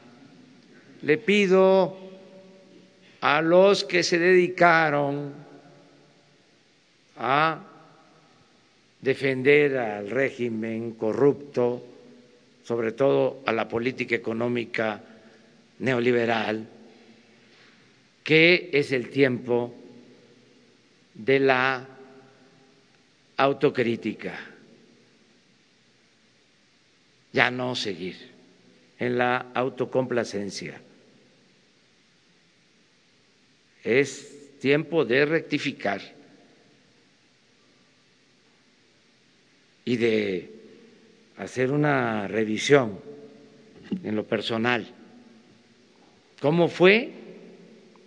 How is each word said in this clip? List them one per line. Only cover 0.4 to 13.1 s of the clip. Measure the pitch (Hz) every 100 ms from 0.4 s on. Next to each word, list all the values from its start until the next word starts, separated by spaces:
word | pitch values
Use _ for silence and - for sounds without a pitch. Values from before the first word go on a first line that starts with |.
| - - - - - -
le | - 151
pido | 170 208 196 190 190 190 180 - - - - - - - - - - _ - -
a | 127 147
los | 165 175 196 196
que | - 175
se | 170 175
dedicaron | 170 185 180 - 175 165 156 147 143 143 143 147 147 143 - - - _ _ _ _ _ _ _ _ _ _ _ _ -
a | 117 143 160 156 - - - - _ _ _ _ _ _ _ _ _ _
defender | 131 131 135 131 127 147 147 131
al | 113 104 101
régimen | 117 135 117 120 110 113 113 117
corrupto, | 110 110 104 143 131 - - 120 123 - - - - - _ _ _
sobre | - 117 113
todo | 113 139